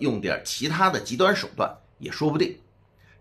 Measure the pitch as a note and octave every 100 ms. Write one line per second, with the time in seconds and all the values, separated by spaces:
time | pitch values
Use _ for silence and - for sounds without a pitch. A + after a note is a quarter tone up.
0 | C3+ G#2+ F2+ - - - D3 D#3+ F#3+ A2+
1 | - B2 F#3+ G3+ - - - - _ _
2 | - - D3+ D3+ - - _ _ _ _
3 | _ -